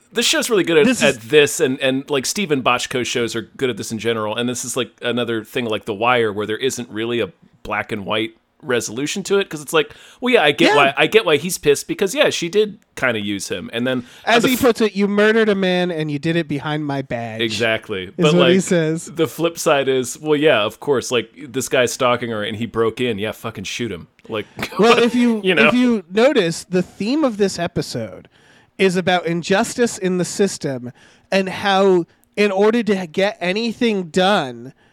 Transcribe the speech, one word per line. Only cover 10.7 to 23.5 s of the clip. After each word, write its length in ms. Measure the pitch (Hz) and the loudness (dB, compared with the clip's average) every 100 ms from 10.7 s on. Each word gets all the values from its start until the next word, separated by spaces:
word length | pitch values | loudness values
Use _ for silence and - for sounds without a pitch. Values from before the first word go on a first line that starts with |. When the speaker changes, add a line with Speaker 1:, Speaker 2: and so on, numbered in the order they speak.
Speaker 2:
Yeah. 60 | 427 | 6
Speaker 1:
why, 180 | 139 135 | 4 4
I 100 | 156 | 4
get 200 | 214 175 | 4 4
why 100 | 151 | 0
he's 220 | 175 165 | 0 -2
pissed, 280 | 151 139 - | 2 2 0
because, 280 | 165 196 | -2 -2
yeah, 160 | 269 214 | 2 0
she 180 | - 170 | 0 -2
did 300 | 196 214 - _ - | 0 0 -2 _ -4
kinda 240 | 131 110 | -2 -2
use 280 | 104 101 - | -4 -6 -6
him, 200 | 95 - | -8 -6
and 140 | 117 127 | -4 -2
then 200 | 127 - - | -4 -6 -10
Speaker 2:
As 180 | - 233 | 2 2
Speaker 1:
the 60 | 240 | 4
Speaker 2:
he 60 | |
Speaker 1:
f- 60 | 247 | 2
Speaker 2:
puts 180 | 254 220 | 2 2
it, 160 | 214 185 | 0 0
"You 100 | 202 | 0
murdered 440 | 208 214 226 214 | 2 2 4 2
a 40 | |
man 360 | 196 185 180 180 | 2 0 0 0
and 200 | 165 156 | -4 -4
you 80 | 143 | -4
did 180 | 165 170 | -2 -2
it 120 | 151 | -2
behind 380 | 143 151 151 147 | -6 -4 -6 -4
my 160 | 139 | -6
badge," 400 | 135 117 113 110 | -6 -6 -8 -4
Speaker 1:
Exactly. 600 | 117 104 113 110 - 98 92 | -4 -2 0 -2 -4 -8 -8
Speaker 2:
is 60 | - | 0
Speaker 1:
But, 180 | 156 | 2
Speaker 2:
what 140 | 175 135 | 4 6
he 80 | 190 | 4
Speaker 1:
like, 80 | |
Speaker 2:
says. 420 | - 175 156 165 - | 4 0 0 -2 -6
Speaker 1:
the 120 | 151 156 | -4 -4
flip 300 | - 170 165 | 0 -2 0
side 300 | 170 143 135 | 0 2 2
is, 300 | 131 127 156 | 0 -2 -6
well, 220 | 151 147 | 0 2
yeah, 220 | 156 117 | 4 4
of 180 | 107 - | 2 -4
course, 300 | - 127 - | -2 0 0
like, 180 | 123 110 - 147 | -2 -2 -12 -8
this 160 | 123 - | -6 0
guy's 240 | 139 120 | 2 2
stalking 380 | - 123 120 120 | 2 0 0 -2
her 120 | 110 | -6
and 140 | 104 107 | -6 -6
he 80 | |
broke 340 | 113 113 113 110 | -6 0 0 0
in. 180 | 123 101 | -4 -2
Yeah, 140 | 107 | -6
fucking 320 | 101 117 | -6 -10